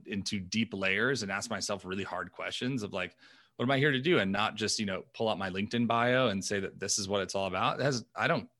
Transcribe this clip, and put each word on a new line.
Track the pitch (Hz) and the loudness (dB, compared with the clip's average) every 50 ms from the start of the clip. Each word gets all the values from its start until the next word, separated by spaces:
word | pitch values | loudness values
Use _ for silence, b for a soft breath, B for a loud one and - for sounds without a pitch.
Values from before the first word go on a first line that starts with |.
| - | -6
into | - 107 98 95 - 104 101 | -4 -4 -4 -4 -2 -4 -4
deep | 92 90 - 110 113 - 107 | -4 -2 0 0 0 0 -2
layers | 95 95 95 95 104 117 131 139 107 104 | -2 0 2 2 2 2 2 0 0 -2
and | 98 | -2
ask | 98 101 - - | -4 -4 -4 -4
myself | 110 98 - - 104 92 90 | -4 -4 -2 -2 -4 -4 -4
really | 90 95 98 92 | -6 -4 -4 -4
hard | - 87 90 87 87 | -4 -4 -6 -6 -8
questions | - - 90 90 - - 120 127 139 123 104 | -8 -8 -8 -6 -4 -4 -2 -2 -2 -2 -4
of, | 92 92 | -4 -4
like, | 92 90 87 - b b b b b b b b | -4 -4 -6 -8 b b b b b b b b
"What | - 123 | -2 0
am | 127 | 2
I | 139 131 | 4 4
here | 143 151 | 4 4
to | 135 127 | 4 2
do?" | 131 175 175 123 | 2 4 4 4
And | 98 95 | 4 4
not | 98 101 107 101 - | 2 2 0 0 0
just, | 110 110 101 - - | 0 0 0 0 0
you | 107 | 0
know, | 98 92 87 - _ - | -2 -2 -4 -6 _ -4
pull | - 113 110 | -2 0 0
out | 101 85 | 0 0
my | 95 95 | -2 -4
LinkedIn | 90 98 101 104 - 120 120 | -2 -2 -4 -2 0 0 2
bio | 110 117 117 120 123 127 131 131 | 2 4 4 4 4 4 4 4
and | 113 98 98 90 | 4 2 0 -2
say | - 104 98 | 0 -2 -2
that | 95 - - - | -2 -4 -6 -6
this | 95 101 - - | -4 -2 -2 0
is | 98 | 0
what | 95 101 101 | 0 0 0
it's | 92 90 - | 0 0 -2
all | 98 98 | -2 -2
about. | 95 90 95 117 135 - - | 0 0 0 0 0 0 2
It | 123 | 0
has, | 143 135 117 113 _ - | 0 0 0 -4 _ -4
I | - 113 | 0 2
don't, | 135 165 110 - - _ | 2 2 0 -2 -8 _